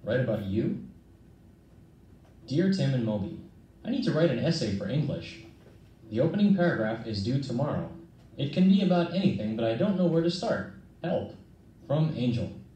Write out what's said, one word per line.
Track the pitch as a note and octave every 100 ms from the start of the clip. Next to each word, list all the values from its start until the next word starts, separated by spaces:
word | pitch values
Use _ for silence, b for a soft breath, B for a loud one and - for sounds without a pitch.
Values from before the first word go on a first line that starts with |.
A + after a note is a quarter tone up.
Write | G#2 B2+
about | A2+ G#2 G2
you? | G2+ - - - - - - - - - - - - - - - - - - -
Dear | C#3 F#3+
Tim | F#3+ C#3 B2+
and | A2
Moby, | G#2+ F#2+ - - - - - -
I |
need | C4+ -
to |
write | D3+ E3
an | A#2
essay | C#3 - A2 G2
for | G2
English. | C#3 - F2 - - - - - - - - -
The | G#2+
opening | D#3+ G#3 G3+ F#3
paragraph | F3 A2+ A2 A2+ A#2
is | G2+
due | G2+ C#3
tomorrow. | C#3 A#2 D3 F#2 - - - - - -
It | C#3
can | - F#3+
be | F#3+
about | F#3 F3 E3
anything, | F3 E3+ G#2 G#2+ A2
but | A2+
I | A#2+
don't | G3+ F#3
know | F3
where | D#3+
to | E3+
start. | E3+ A#3 B2 F#2+ - - -
Help. | E3+ G#2+ G2+ - - - - - -
From | D3 D#3+ -
Angel. | B2 G#2 F2+ - -